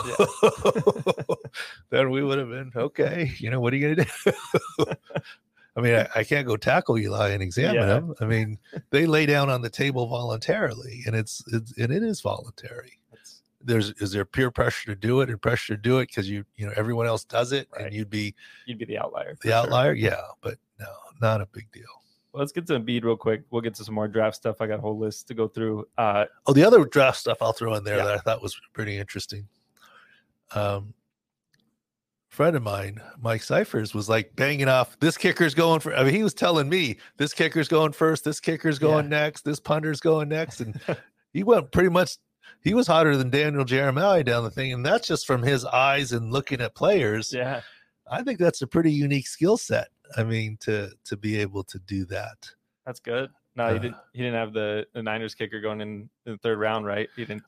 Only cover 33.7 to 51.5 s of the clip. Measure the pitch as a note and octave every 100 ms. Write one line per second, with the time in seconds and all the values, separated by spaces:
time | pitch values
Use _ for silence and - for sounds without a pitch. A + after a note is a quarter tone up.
33.7 | A#2 G#2+ G#2+ G#2 A2 - - C#3 C#3+ C3+
34.7 | C3 A#2+ - D#3+ - F3+ - E3 C#3+ E3
35.7 | D#3+ D#3 B2+ C3+ G3+ G#3+ - F3+ E3 C#3
36.7 | F#3 C3+ - - - D3 - D#3+ E3 C#3
37.7 | D#3+ D#3 - D#3+ D#3 D3+ D3 - D#3 D#3+
38.7 | C#3 D#3 D3+ D3 D3+ D3+ - C#3+ D3 -
39.7 | D3+ D#3 C#3+ E3 D#3 D3 D#3 D#3+ - A2+
40.7 | - - A#2+ - _ _ E3+ G3 G#3+ C3+
41.7 | F3+ F3+ F3 F3+ - _ _ - - D#3
42.7 | A#3 - E3 D#3 C3+ B2+ C#3+ D3+ C#3+ B2
43.7 | C3 C#3 C3+ G3+ F3+ B2 A#2 A2+ C3+ C3
44.7 | B2 C#3+ A#3 - D3+ - B2+ B2 C3 B2+
45.7 | B2+ C#3 C#3 B2+ A#2+ A2+ C3+ - B2+ A2+
46.7 | - D#3+ G3+ A2 A2 - B2+ B2+ B2 -
47.7 | - _ _ - D#3 B3+ F3+ E3+ - C3
48.7 | E3+ D#3+ D3 C#3+ C#3 - - F3 A#3 -
49.7 | A2+ - _ - A#2 A2+ A2+ A2 G#2+ -
50.7 | G#2+ G2 - - G2+ G#2+ G#2+ G2+